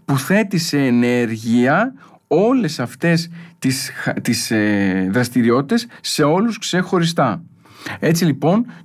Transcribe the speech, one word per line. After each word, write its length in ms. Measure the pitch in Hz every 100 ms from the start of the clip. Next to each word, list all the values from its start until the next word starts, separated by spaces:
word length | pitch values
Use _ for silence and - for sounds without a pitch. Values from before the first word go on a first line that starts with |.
| -
που 120 | 139
θέτει 400 | - 196 214 190
σε 200 | 165 147
ενέργεια 1160 | 135 120 120 123 117 110 113 120 123 160 247 262 - - -
όλες 520 | 151 214 262 170 -
αυτές 500 | 120 - 170 165 170 - - -
τις 320 | 131 131 - -
χα-, 180 | -
τις, 380 | - - 113 -
ε, 580 | 110 107 104 98 92 95
δραστηριότητες 760 | 107 120 127 113 120 143 233 - -
σε 220 | - -
όλους 340 | 147 175 233 208
ξεχωριστά. 840 | - 175 185 185 165 170 135 92 - - - - - -
Έτσι 260 | 147 170 180
λοιπόν 400 | 135 151 202 240 -